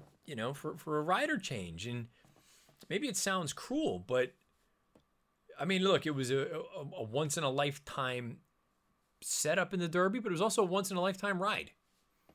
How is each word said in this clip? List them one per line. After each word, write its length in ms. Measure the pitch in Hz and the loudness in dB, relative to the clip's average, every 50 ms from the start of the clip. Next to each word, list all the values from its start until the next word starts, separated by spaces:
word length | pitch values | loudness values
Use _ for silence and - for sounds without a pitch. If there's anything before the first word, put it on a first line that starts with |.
| - - _ _ _ | -10 -18 _ _ _
you 100 | - 151 | -10 -6
know, 160 | 110 110 123 143 | -4 -4 -4 -4
for, 240 | 143 - 156 160 | -4 -6 -8 -8
for 220 | 156 - 160 151 151 | -8 -6 -2 0 0
a 40 | 151 | 2
rider 360 | 160 185 208 277 311 311 226 | 2 2 2 4 2 0 -2
change? 480 | - - 143 110 92 87 82 82 95 | -2 -4 -6 -4 -6 -6 -8 -8 -6
And 220 | 117 120 120 117 117 _ _ _ - _ _ _ _ - - _ _ _ _ - _ | -6 -6 -6 -8 -10 _ _ _ -20 _ _ _ _ -20 -20 _ _ _ _ -10 _
maybe 180 | 160 208 294 269 | -4 -2 -2 -2
it 80 | 196 | -2
sounds 360 | - - 202 190 190 170 139 - | -2 0 0 0 0 0 -2 -6
cruel, 520 | - - - 247 302 320 - 101 90 90 | -8 -6 -4 -2 0 0 0 0 -2 -2
but, 260 | - 123 127 123 120 - _ _ _ _ _ _ _ _ _ _ _ _ - _ _ _ _ _ _ _ _ _ _ - - | 0 2 2 2 2 -2 _ _ _ _ _ _ _ _ _ _ _ _ -20 _ _ _ _ _ _ _ _ _ _ -6 -4
I 60 | 170 | 0
mean, 180 | 175 190 185 185 | 2 2 4 6
look, 220 | 196 185 147 - | 6 4 4 4
it 60 | 160 | 2
was 200 | 151 135 131 120 | 0 0 0 2
a, 100 | 131 139 | 2 2
a, 400 | 135 165 170 156 160 - 202 190 147 143 - - | 2 0 -4 -6 -8 -8 -8 -10 -10 -8 -6 -6
a 40 | 117 | -8
once-in-a-lifetime 1300 | 107 110 135 156 147 143 175 156 139 131 139 143 147 143 - - - - - 135 127 123 123 123 117 117 - _ _ _ _ _ _ _ _ _ _ _ _ _ _ _ _ - | -2 0 0 0 0 0 0 0 0 2 2 0 0 0 -4 -10 -10 -4 -2 -2 -2 -2 -4 -6 -6 -10 -12 _ _ _ _ _ _ _ _ _ _ _ _ _ _ _ _ -6
setup 500 | - - - - 147 160 190 180 175 202 | -4 -2 0 2 2 2 2 2 0 0
in 80 | 180 | -2
the 80 | 175 165 | -2 2
Derby, 300 | 156 180 180 190 196 254 | 4 4 4 4 2 0
but 100 | 220 220 | 0 0
it 40 | 180 | 2
was 100 | 156 190 | 2 2
also 200 | 220 - - 208 | 2 4 4 4
a 40 | |
once-in-a-lifetime 760 | 175 180 196 196 190 196 180 175 190 185 190 - 202 196 180 | 4 4 2 0 0 0 0 0 0 0 0 -2 -2 0 0
ride. 300 | 185 208 208 - - - - _ _ _ _ _ _ _ _ _ _ _ - | 0 0 0 -2 -4 -8 -14 _ _ _ _ _ _ _ _ _ _ _ -20